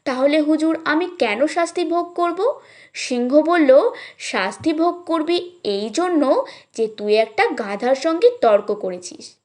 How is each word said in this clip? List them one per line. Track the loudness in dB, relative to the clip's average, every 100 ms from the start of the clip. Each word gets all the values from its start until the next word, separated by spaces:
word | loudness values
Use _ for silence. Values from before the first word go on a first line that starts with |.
"তাহলে | -6 0 2 2
হুজুর, | 2 2 0 -2 -2
আমি | -2 -2 -2
কেন | -2 0 -2
শাস্তি | 0 -2 -2 -2
ভোগ | -2 -4
করব?" | -2 -2 0 -2 -4 -10 -20 -18
সিংহ | -12 -6 -4 2 2
বলল, | 4 4 6 6 4 -2 -14 -14
"শাস্তি | -6 -4 -4 -4 -4
ভোগ | 0 0 -2 -4
করবি | -2 -2 -4 -6 -10
এই | -6 -6 -4
জন্য | -4 0 2 2 0 -2 -10 _
যে | -6 -4
তুই | -4 0 2
একটা | 2 0 0
গাধার | -2 -6 -4 0 0
সঙ্গে | 0 4 2 4
তর্ক | 4 4 2
করেছিস।" | -6 -6 -8 -14 -18 -20 _